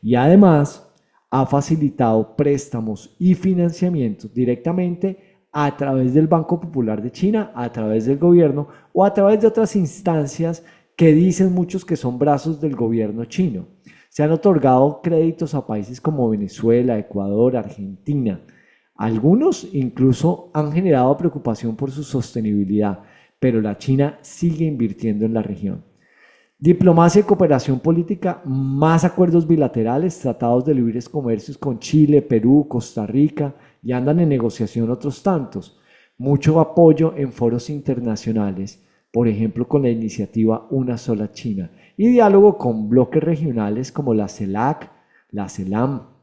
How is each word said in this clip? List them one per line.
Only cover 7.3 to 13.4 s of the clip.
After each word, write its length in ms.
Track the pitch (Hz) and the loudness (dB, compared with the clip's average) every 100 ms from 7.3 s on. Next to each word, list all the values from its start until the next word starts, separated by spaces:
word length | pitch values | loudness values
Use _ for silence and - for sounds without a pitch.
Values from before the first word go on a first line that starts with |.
| 220 208 | -2 -4
a 160 | 120 120 | -8 -10
través 320 | 117 107 110 113 | -6 -2 -2 0
del 120 | 139 | 0
gobierno 520 | 170 175 160 143 147 - _ | 4 6 4 0 -6 -14 _
o 100 | 175 | 0
a 100 | 196 | 0
través 280 | 202 196 214 | 4 2 4
de 60 | 220 | 2
otras 280 | 214 220 202 | 2 -2 0
instancias 880 | 165 - - 165 143 - 165 165 - _ _ - | -2 -4 -2 -2 -2 -4 -6 -6 -12 _ _ 2
que 160 | 165 | 6
dicen 400 | 156 180 180 190 | 6 4 2 0
muchos 320 | 180 175 190 | 0 -2 -6
que 140 | - 160 | -6 -4
son 200 | 127 123 | -4 -2
brazos 440 | 143 143 156 151 | 0 0 -2 -4
del 120 | 151 | -4
gobierno 520 | 131 117 113 107 110 117 | -4 -2 -2 -4 -6 -8
chino. 400 | - | -2